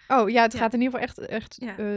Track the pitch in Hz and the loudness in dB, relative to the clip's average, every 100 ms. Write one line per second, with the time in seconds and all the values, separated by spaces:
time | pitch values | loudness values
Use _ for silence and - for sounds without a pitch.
0 | - 262 208 233 226 240 226 233 247 247 | 0 2 4 4 4 2 -2 0 0 -2
1 | 254 - - 220 - - 240 190 208 | -6 -8 -8 -8 -10 -12 -12 -8 -6